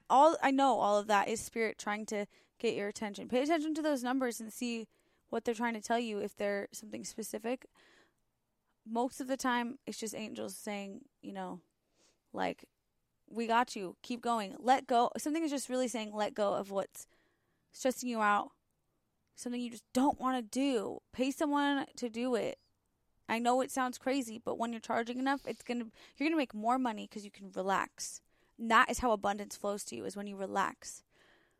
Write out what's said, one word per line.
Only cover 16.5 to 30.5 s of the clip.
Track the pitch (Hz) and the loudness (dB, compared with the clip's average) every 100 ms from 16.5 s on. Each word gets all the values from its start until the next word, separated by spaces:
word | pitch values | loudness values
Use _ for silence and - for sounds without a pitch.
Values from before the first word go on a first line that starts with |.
of | - 196 | 2 -2
what's | 196 - - - _ _ _ _ _ _ | -4 -4 -8 -20 _ _ _ _ _ _
stressing | - 262 - 247 | -2 0 0 -2
you | 226 | 2
out." | 208 208 - _ _ _ _ _ _ _ _ - | 4 4 2 _ _ _ _ _ _ _ _ -12
Something | 247 240 | -8 -6
you | 240 | -6
just | 226 _ | -10 _
don't | 254 285 - | 2 2 2
wanna | 254 254 | 0 -2
do. | 214 254 277 233 156 - _ | -2 0 2 2 -2 -8 _
Pay | - 262 | -2 -2
someone | 269 302 285 285 277 - - | 0 2 2 2 2 -2 -6
to | 240 | -6
do | 226 254 220 | -2 0 0
it. | 196 - _ _ _ _ _ _ - | 0 -6 _ _ _ _ _ _ -4
I | 226 | 0
know | 240 262 | 2 2
it | - | 2
sounds | 269 254 - | -2 -2 -2
crazy, | 262 277 226 220 | -2 0 -2 -6
but | - 233 | -6 -2
when | 233 | -2
you're | 226 | -4
charging | - 233 233 247 | -2 0 0 -2
enough, | 269 277 - | 0 0 -4
it's | 233 | -8
gonna, | - 240 226 - - - | -6 -6 -6 -12 -14 -2
you're | 311 | 0
gonna | 320 | 2
make | 254 | 0
more | 214 220 262 | -2 0 2
money | 247 208 202 | 0 -4 -10
'cause | 214 202 | -12 -14
you | |
can | - 196 | -16 -12
relax. | 190 190 190 - - - - _ _ _ - | -4 0 0 0 -6 -12 -12 _ _ _ -6
And | 226 | 4
that | 226 - | 6 6
is | 233 | 2
how | 247 | 2
abundance | 208 202 208 202 - | 2 0 -2 -6 -6
flows | 202 202 - | -4 -4 -6
to | - | -8
you, | 190 | -8
is | 196 | -8
when | 208 | -10
you | 196 | -8
relax. | 196 | -2